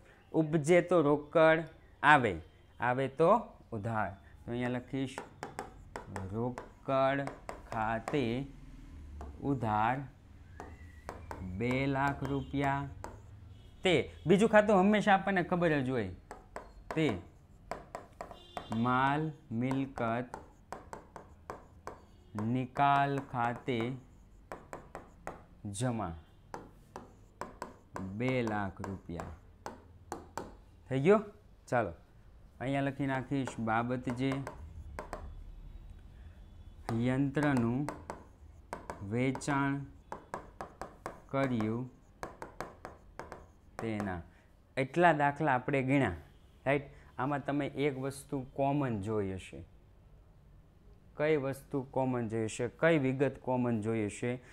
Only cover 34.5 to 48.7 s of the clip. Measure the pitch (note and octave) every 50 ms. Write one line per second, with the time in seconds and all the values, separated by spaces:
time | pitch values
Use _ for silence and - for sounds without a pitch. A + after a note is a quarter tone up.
34.5 | - - - - - - - - - - - - - - - - - - - -
35.5 | - - - - - - - - - - - - - - - - - - - -
36.5 | - - - - - - - - A2+ A2+ A#2+ B2+ B2+ C3 C#3+ C#3 C#3 D3+ D3 D3
37.5 | C3+ B2 A#2 A#2 A#2+ C3+ D3 C#3+ - - - - - - - - - - - -
38.5 | - - - - - - - - - - G2+ G2 A2 A#2+ B2+ C3+ B2+ C3 - D3+
39.5 | C#3+ C#3 C#3 C#3 C#3 C#3+ C#3 - - - - - - - - - - - - -
40.5 | - - - - - - - - - - - - - - - - - C3+ C#3 C3
41.5 | B2 A2 G#2+ A2 A2+ A#2+ B2+ B2+ - - - - - - - - - - - -
42.5 | - - - - - - - - - - - - - - - - - - - -
43.5 | - - - - - - A2+ A2+ G#2+ G#2 G#2 F#2+ F2+ F2 - - - - - -
44.5 | - - - - - B2+ C#3 C3 - E3+ F3+ E3+ D#3 D3 C#3+ C#3+ C#3+ - D#3 D3
45.5 | B2+ B2+ - - C#3+ C3+ B2+ C3 C#3 C#3+ B2+ G2 F2 - - - - - - -
46.5 | - - - C3 C#3+ C#3+ C#3+ - - - - - - - B2+ D3 C#3+ C#3 - C#3+
47.5 | C#3 D3 C#3 C3 - C3+ C#3 D3+ C3 C3 C3 C#3 C3+ - - - D3 C3+ B2 -
48.5 | - - C#3 C#3